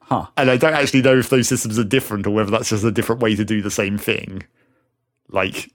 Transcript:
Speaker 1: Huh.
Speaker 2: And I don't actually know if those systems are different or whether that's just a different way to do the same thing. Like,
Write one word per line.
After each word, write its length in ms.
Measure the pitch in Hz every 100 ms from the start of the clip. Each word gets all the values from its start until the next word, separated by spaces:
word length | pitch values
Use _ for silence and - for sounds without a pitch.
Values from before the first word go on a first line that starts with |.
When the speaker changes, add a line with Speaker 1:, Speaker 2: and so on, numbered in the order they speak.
Speaker 1:
Huh. 240 | - 120 - -
Speaker 2:
And 140 | 135
I 80 | 127
don't 160 | 160
actually 300 | 151 135 135
know 160 | 131 131
if 100 | 120
those 180 | 131 -
systems 300 | 127 117 110
are 60 |
different 420 | 104 131 - 104 101
or 60 |
whether 180 | 107 101
that's 200 | 110 -
just 140 | 110
a 80 | 113
different 300 | 110 110 117
way 140 | 113 107
to 100 | 107
do 160 | 107
the 80 | 101
same 280 | - 101 101
thing. 420 | - 107 - 95 - _ _ _ _ _ _ _ _
Like, 440 | 98 95 - -